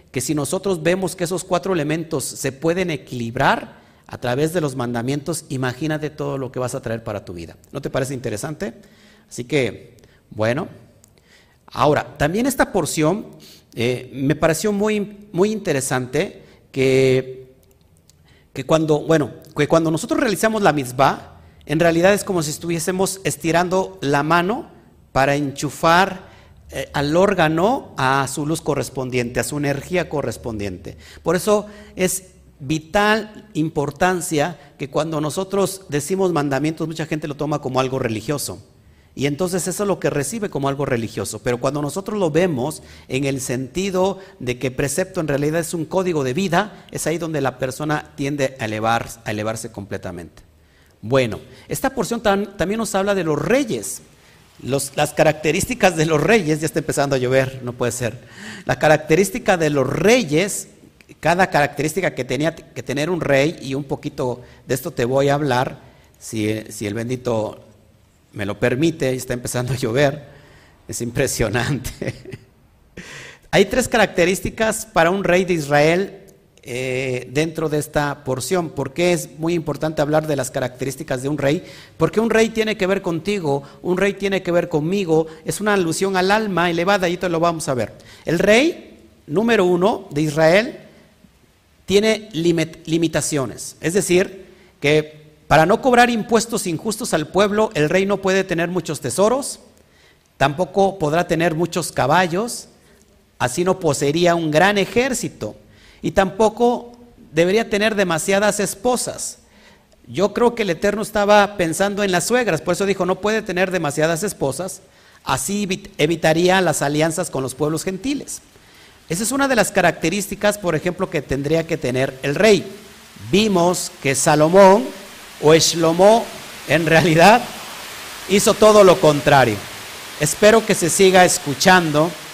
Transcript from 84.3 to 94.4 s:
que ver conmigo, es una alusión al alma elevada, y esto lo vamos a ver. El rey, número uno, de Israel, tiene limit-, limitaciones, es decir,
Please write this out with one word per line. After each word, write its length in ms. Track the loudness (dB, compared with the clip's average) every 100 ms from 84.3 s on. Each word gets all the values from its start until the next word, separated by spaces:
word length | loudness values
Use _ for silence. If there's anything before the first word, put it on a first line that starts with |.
| -2
que 100 | 0
ver 160 | 0 0
conmigo, 580 | -2 0 0 2 2 2 -6 -8
es 140 | -4
una 140 | 0
alusión 420 | 2 0 0 0 2
al 140 | 2
alma 400 | 2 0 0 0
elevada, 380 | 0 0 2 0
y 60 |
esto 140 | -2 -2
lo 100 | 0
vamos 280 | 0 0 -4
a 60 |
ver. 200 | -4 -4 -8 -20 -10 -2
El 120 | 2
rey, 640 | 4 6 4 -2 -12 -20 -20 _ -4
número 380 | -2 2 4
uno, 420 | 4 4 2 0 -4
de 120 | -2
Israel, 560 | -2 4 6 6 2 -6 -20 -20 _ _ _ _ _ _ _ _ 2
tiene 420 | 4 4 0 -4
limit-, 500 | 0 2 2 -2 -6
limitaciones, 920 | -4 0 0 0 -2 -2 -4 -8 -16 -8
es 140 | -2
decir, 520 | 0 4 2 2 -6